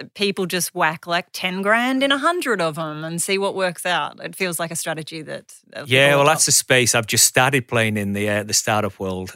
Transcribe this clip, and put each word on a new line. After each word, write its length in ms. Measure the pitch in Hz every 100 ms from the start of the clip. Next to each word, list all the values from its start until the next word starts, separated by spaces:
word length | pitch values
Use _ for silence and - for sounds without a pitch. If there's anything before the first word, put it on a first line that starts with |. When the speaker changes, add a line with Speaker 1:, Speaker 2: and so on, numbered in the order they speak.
| 147
Speaker 1:
people 320 | - 202 190 185
just 300 | 180 170 175
whack, 320 | 165 165 -
like, 180 | 170 185
ten 280 | - 185 185
grand 420 | 196 226 247 262
in 80 | 277
a 60 | 277
hundred 420 | 302 349 294 208
of 180 | 165 156
'em 240 | 160 151
and 160 | 160 170
see 160 | - 196
what 200 | 196 185
works 280 | 185 170
out. 360 | 185 175 147 -
It 140 | - 170
feels 240 | 185 170
like 100 | 165
a 60 | 165
strategy 460 | - 156 151 160
that, 300 | 143 139 - - _
uh, 100 | - 117
Speaker 2:
Yeah, 200 | 131 139
Speaker 1:
people 100 | 143
Speaker 2:
well, 20 |
Speaker 1:
adopt. 40 | 143
Speaker 2:
that's 200 | 160 -
the 60 |
space 420 | 131 - 127 120
I've 140 | 123 110
just 160 | 117
started 420 | - - 127 139 120
playing 300 | 120 110 107
in, 160 | 101
the, 160 | 101 104
uh, 140 | 104
the 80 | 104
startup 440 | 104 - 107 104 -
world. 320 | 95 92 92